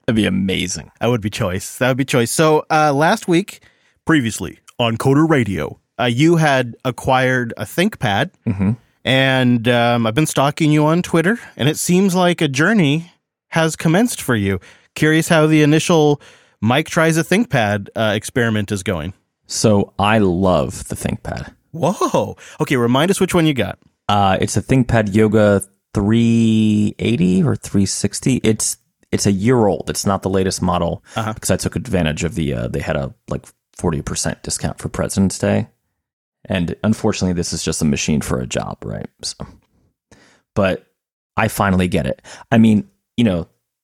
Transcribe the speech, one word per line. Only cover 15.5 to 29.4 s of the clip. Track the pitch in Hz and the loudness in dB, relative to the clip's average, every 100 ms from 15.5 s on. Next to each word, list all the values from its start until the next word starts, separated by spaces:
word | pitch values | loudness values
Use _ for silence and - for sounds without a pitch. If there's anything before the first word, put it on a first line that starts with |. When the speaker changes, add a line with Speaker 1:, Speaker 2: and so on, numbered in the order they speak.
| 156 | 4
Speaker 2:
initial | 147 156 - 165 147 147 - - _ _ | 4 4 2 2 4 2 -4 -20 _ _
Mike | 107 131 156 | 0 0 0
tries | 175 160 160 | 0 2 2
a | |
ThinkPad, | 156 185 240 135 104 104 98 - | 0 0 2 0 2 0 -4 -4
uh, | 110 104 | -2 -2
experiment | - 131 117 107 101 | -2 -2 0 0 -2
is | 104 | -4
going. | 95 85 80 - _ _ _ | -4 -4 -6 -12 _ _ _
Speaker 1:
So | - 117 101 98 - | -2 2 2 0 0
I | 101 110 | 2 4
love | 98 87 95 82 64 - - | 2 2 2 2 0 -6 -12
the | - | -8
ThinkPad. | - - - - - - _ | -6 -8 -8 -12 -14 -20 _
Speaker 2:
Whoa. | 160 151 214 330 156 104 92 - - | -4 -2 -2 -2 -2 -2 -8 -20 -8
Okay, | 156 131 | -2 0
remind | 117 131 175 | 2 2 2
us | 190 | 0
which | 185 180 | 0 2
one | 160 | 0
you | |
got. | 131 95 - _ _ - | 0 -4 -6 _ _ -2
Speaker 1:
Uh, | 101 98 95 | 2 2 2
it's | 101 107 | 0 -2
a | |
ThinkPad | - 135 117 117 104 | 0 0 2 2 2
Yoga | 104 110 107 104 101 - _ _ | 2 4 4 4 2 -2 _ _
three | - 101 117 117 117 113 110 107 104 104 - | -2 0 2 4 4 2 2 2 2 0 -2
eighty | 101 123 180 185 | -2 0 2 2
or | 151 107 | 0 -2
three | - 101 95 | -2 -2 0
sixty. | - 101 - 143 127 | -2 -4 -4 -2 0
It's, | 110 107 - - _ _ _ | 0 0 -4 -8 _ _ _
it's | 104 - | -2 0
a | |
year | 98 | 0